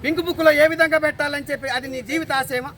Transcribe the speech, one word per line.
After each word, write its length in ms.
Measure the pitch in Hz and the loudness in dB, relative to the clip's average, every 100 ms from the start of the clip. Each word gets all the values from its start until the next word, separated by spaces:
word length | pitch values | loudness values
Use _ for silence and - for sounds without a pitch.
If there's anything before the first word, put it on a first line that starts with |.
పింక్ 180 | 247 330 339 | -2 -2 -2
బుక్లో 240 | 330 320 294 | 4 4 6
ఏ 40 | 320 | 4
విధంగా 260 | 320 320 311 311 | 4 2 4 0
పెట్టాలని 420 | 294 285 285 285 | -2 -4 -4 -6
చెప్పి 180 | 277 269 247 | -8 -4 -6
అది 120 | 269 | -6
నీ 60 | 262 226 | -10 -4
జీవిత 220 | 320 311 269 | -4 -2 -2
ఆశయమా? 300 | 262 254 269 | -2 -4 -6